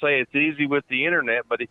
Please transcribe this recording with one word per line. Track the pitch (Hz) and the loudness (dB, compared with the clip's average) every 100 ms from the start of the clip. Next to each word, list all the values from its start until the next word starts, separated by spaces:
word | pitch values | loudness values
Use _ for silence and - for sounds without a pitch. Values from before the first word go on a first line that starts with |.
say | 147 139 | 0 2
it's | 123 | 0
easy | 139 151 147 143 | 0 0 0 0
with | 143 - | 0 -2
the | 127 156 | -2 0
internet, | 175 120 120 - | 0 0 -2 -2
but | 117 | -4
if | 117 | -4